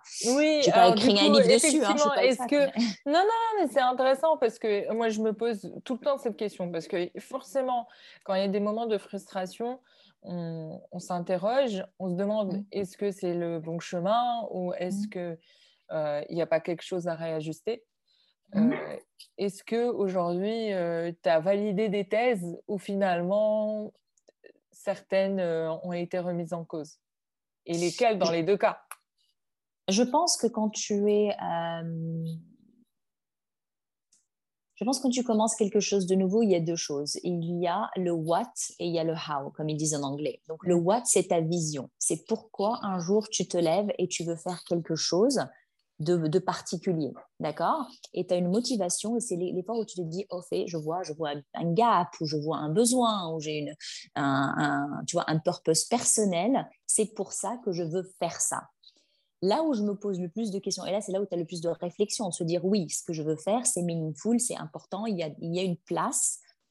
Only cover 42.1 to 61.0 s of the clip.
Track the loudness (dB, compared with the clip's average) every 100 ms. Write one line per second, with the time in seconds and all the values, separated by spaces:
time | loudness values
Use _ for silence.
42.1 | -4 -4 -6 -6 -2 -2 0 -2 -2 2
43.1 | 0 0 -4 -2 0 2 2 0 -2 -2
44.1 | -2 -4 -6 -6 -6 -4 -4 -2 -4 0
45.1 | 2 4 2 -2 -8 _ _ _ -6 0
46.1 | 2 2 0 0 -6 -6 -6 -2 -2 -2
47.1 | -6 -16 -8 -6 -2 0 0 -4 -14 -10
48.1 | -6 -2 0 2 0 0 0 -2 -2 -2
49.1 | -4 -2 -4 -2 -4 -4 -4 -6 -6 -6
50.1 | -6 -8 -10 -6 -4 -4 -6 -4 -6 -6
51.1 | -6 -6 -6 -10 -6 -2 2 4 4 0
52.1 | -4 -4 -4 -4 -4 0 2 4 4 2
53.1 | 0 -4 -6 -6 -6 -6 -10 -14 -14 -10
54.1 | -2 0 2 0 0 0 0 -2 -6 -2
55.1 | -2 2 0 0 0 2 2 2 0 2
56.1 | 2 2 2 2 0 -2 _ -2 0 0
57.1 | -4 -8 -6 -6 -6 -4 -2 -2 -4 -6
58.1 | -6 -6 -2 -4 -4 -8 _ -20 _ _
59.1 | _ _ -4 0 2 2 0 0 -2 -4
60.1 | -4 -4 -4 -4 -4 -4 -6 -2 -4